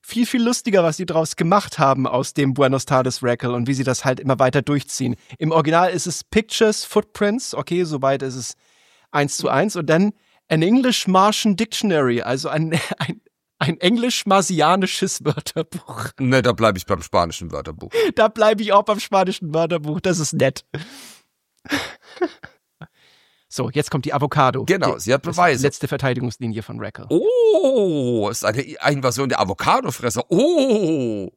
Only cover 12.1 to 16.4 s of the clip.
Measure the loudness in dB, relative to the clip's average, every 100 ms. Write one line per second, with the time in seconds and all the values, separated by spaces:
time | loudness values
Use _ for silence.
12.1 | 0 -2 -4 -2 -2 0 -2 -4 -8 -8
13.1 | -8 _ _ _ _ -2 2 2 2 0
14.1 | -2 2 2 2 2 2 4 0 -2 -4
15.1 | -4 -4 -4 -6 -8 -8 -10 -14 -12 -12
16.1 | -2 2 4